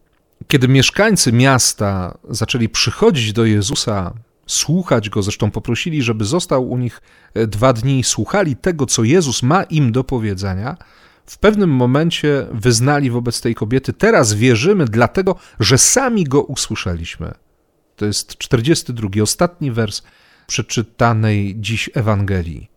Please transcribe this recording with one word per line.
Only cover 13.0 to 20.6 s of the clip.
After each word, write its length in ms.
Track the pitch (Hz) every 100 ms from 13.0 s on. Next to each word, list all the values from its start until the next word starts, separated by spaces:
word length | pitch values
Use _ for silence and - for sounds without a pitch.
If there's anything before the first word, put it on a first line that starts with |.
| 135
wobec 300 | 120 120 -
tej 140 | 120 113
kobiety: 380 | 107 131 -
„Teraz 400 | - 208 214 117
wierzymy 520 | 104 127 113 156 208 127
dlatego, 500 | 110 120 - 185 180 - -
że 180 | 98 131
sami 460 | - 254 269 220
Go 180 | 151 139
usłyszeliśmy”. 920 | - 131 - 107 - 85 82 - 80 - _ _ _ _ _ -
To 100 | 104
jest 320 | 104 - -
czterdziesty 560 | - 120 120 160 -
drugi, 280 | 120 107 104
ostatni 500 | 104 - 175 - 143
wers 300 | 117 107 - - _ _ _ -
przeczytanej 1080 | -